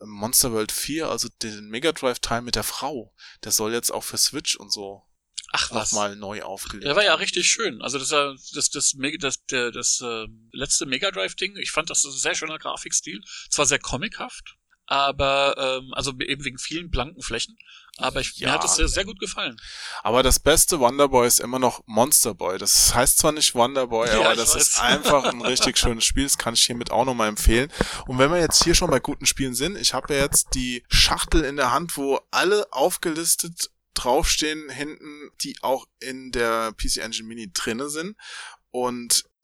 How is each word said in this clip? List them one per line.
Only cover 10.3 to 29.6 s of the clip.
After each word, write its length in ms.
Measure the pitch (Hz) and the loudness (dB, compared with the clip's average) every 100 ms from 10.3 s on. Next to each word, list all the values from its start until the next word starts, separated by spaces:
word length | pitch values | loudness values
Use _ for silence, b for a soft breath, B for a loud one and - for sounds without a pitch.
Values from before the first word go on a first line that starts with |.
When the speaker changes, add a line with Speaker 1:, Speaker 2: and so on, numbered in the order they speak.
| 110 113 | -14 _
Speaker 2:
letzte 340 | 117 135 - 147 | -10 -2 -2 -2
Mega 240 | 131 196 | -2 -2
Drive-Ding, 460 | 190 185 - 196 202 | -2 -4 -4 -8 -6
ich 160 | - | -4
fand 180 | 151 156 | -4 -2
das 140 | - | -2
ein 80 | 147 | -2
sehr 240 | 135 151 165 | -2 -2 -2
schöner 240 | 160 156 | -6 -8
Grafikstil. 600 | - - - - - 196 - B B | -8 -8 -4 -4 -4 -10 -14 B B
Zwar 160 | - 143 | 0 2
sehr 140 | 135 | 2
comichaft, 800 | - 131 214 - - - - - _ _ - | -2 -6 -6 -8 -12 -12 -20 -20 _ _ -2
aber, 720 | 139 139 139 139 139 139 135 135 131 | 0 0 0 0 2 2 0 -2 -4
ähm, 120 | 131 | -6
also 180 | 143 139 127 | -6 -6 -6
eben 240 | 143 139 | -6 -6
wegen 140 | 139 131 | -8 -8
vielen 320 | - 160 175 | -8 -8 -4
blanken 320 | 131 131 180 | -4 -4 -8
Flächen, 360 | - 113 - _ B B B - | -6 -6 -6 _ B B B -6
aber 240 | 131 135 | -4 -2
ich, 160 | 127 - | -6 -4
Speaker 1:
Ja. 100 | 123 | -2
Speaker 2:
mir 60 | |
hat 100 | 151 | 0
das 140 | 160 - | 0 2
sehr, 100 | 156 | 2
sehr 160 | 175 | 0
gut 160 | 196 - | -4 -6
gefallen. 380 | 202 - 175 113 B B B B | -8 -6 -8 -8 B B B B
Speaker 1:
Aber 220 | 104 123 | 2 4
das 160 | 127 - | 6 4
beste 400 | 143 156 - 165 | 6 6 4 4
Wonder 300 | 120 139 143 | 4 6 6
Boy 180 | 131 120 | 6 6
ist 140 | - | 4
immer 180 | 117 127 | 2 2
noch 240 | 123 - - | 2 0 -2
Monster 480 | 107 135 - 120 | 2 4 4 2
Boy. 240 | 95 87 95 | 0 -2 -2
Das 380 | 98 - - 120 | 2 4 6 6
heißt 220 | 139 - | 4 4
zwar 160 | 160 | 4
nicht 200 | 151 - | 4 2
Wonder 340 | 123 120 139 123 | 4 2 2 0
Boy, 200 | 113 117 | 0 2
Speaker 2:
Ja, 140 | 110 | 4
Speaker 1:
aber 100 | 110 | 4
Speaker 2:
ich 80 | 113 | 4
Speaker 1:
das 160 | 110 - | 2 4
Speaker 2:
weiß. 80 | |
Speaker 1:
ist 160 | 151 - | 4 4
einfach 460 | 120 143 147 143 127 | 4 4 4 4 2
ein 160 | 120 | -2
richtig 360 | 113 127 131 - | -2 2 2 4
schönes 280 | - 113 - | 2 2 0
Spiel. 180 | 143 | 2
Das 140 | 139 - | 0 0
kann 160 | 117 | 0
ich 100 | 113 | 2
hiermit 280 | - 120 117 | 2 0 -2
auch 120 | 110 | 0
nochmal 240 | 131 120 107 | 2 2 0
empfehlen. 420 | 107 - 113 143 B B B - | 2 4 4 2 B B B -6
Und 100 | 127 | 2
wenn 140 | 139 | 4
wir 80 | 175 | 4
jetzt 240 | 160 - | 2 4
hier 100 | 165 | 4
schon 160 | 170 180 | 4 4
bei 100 | 131 | 2
guten 260 | - 135 131 | 0 -2 -2
Spielen 280 | - 135 | 0 -2
sind, 220 | 123 | -2